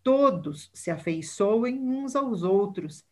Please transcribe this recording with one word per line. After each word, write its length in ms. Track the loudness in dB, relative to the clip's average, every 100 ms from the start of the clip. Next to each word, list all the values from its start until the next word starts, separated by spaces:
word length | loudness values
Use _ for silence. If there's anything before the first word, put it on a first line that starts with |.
todos 680 | 2 6 4 2 -4 -10 -14
se 180 | -12 -6
afeiçoem 920 | -6 -4 -4 -4 0 2 2 0 -2
uns 340 | -2 -4 -2
aos 280 | -2 -2 0
outros 640 | 2 2 2 -4 -10 -10 _